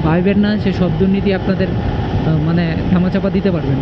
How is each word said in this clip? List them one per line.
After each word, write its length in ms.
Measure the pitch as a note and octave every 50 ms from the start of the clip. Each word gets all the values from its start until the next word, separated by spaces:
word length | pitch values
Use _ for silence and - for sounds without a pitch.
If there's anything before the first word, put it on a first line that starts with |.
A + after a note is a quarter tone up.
| D#3
ভাইবেন 340 | D#3 D#3+ F3 F3+ G3 G3 G3
না 200 | G3+ G#3 G#3+ G#3
সে 140 | - G3
সব 180 | F3 F3 F3+ F3 D#3+ -
দুর্নীতি 360 | F#3+ F#3+ G3 G3 F3+ G3+ F#3+
আপনাদের, 320 | F#3 - - F#3+ F3 G3 F3
আহ, 680 | F3+ - - - - - - - - - - D#3+ D#3+ D#3 D3+
মানে 300 | D#3+ E3+ E3+ E3+ E3 D#3+ - - -
ধামাচাপা 400 | F#3 F3 F3 F#3 F3 G3 F3+ G3
দিতে 200 | E3+ G3+ - G3
পারবেন। 260 | - D#3+ C#3+ C3+ C#3 C3+